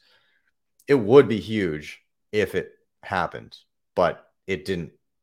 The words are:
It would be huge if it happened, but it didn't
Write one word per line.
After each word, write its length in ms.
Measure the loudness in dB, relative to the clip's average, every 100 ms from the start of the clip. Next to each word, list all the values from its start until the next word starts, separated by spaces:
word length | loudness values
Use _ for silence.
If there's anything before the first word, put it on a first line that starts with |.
| _ _ _ _ _ _ _ _ 0
It 60 | 0
would 340 | 6 6 6
be 100 | 2
huge 640 | -4 -4 -4 -6 -12 -20 _ _ _
if 200 | -2 -2
it 200 | -4 -6 -12 _ _
happened, 560 | -6 -4 -4 -8 -18 -20 _ _ _ -2
but 340 | 0 -2 -12 _ -8
it 200 | -8 -6
didn't 260 | -8 -8 -16 _ _